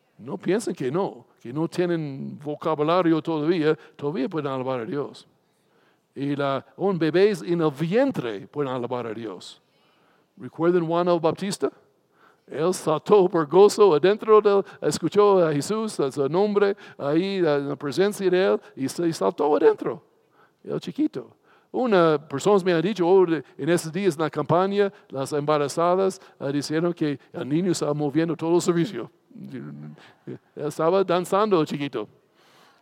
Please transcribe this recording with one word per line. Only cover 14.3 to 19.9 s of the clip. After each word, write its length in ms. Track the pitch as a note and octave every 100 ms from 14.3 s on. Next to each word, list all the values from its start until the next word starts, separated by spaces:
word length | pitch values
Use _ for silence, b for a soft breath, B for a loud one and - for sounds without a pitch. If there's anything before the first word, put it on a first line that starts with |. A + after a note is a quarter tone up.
| G#3+
del, 240 | G#3 G3+ F#3+ B
escuchó 640 | D3+ D3+ D#3+ G3+ G#3 F#3+
a 80 | D#3+
Jesús, 460 | D3 C3+ A3 A3 -
a 140 | C#3
su 160 | D3 C#3
nombre, 480 | E3+ G#3 G3+ G3+ G3+ B -
ahí 420 | C#3 D#3 G3 G3
en 320 | E3 C#3+ C#3
la 40 |
presencia 560 | C3+ D3 C3 G3 G#3 F#3+
de 220 | F#3 G3+
él, 80 | G#3+ B -
y 120 | C3+
se, 200 | - E3+
y 40 |
saltó 440 | D#3+ G3 - C4+ C#4+
adentro, 440 | A4 G#4 -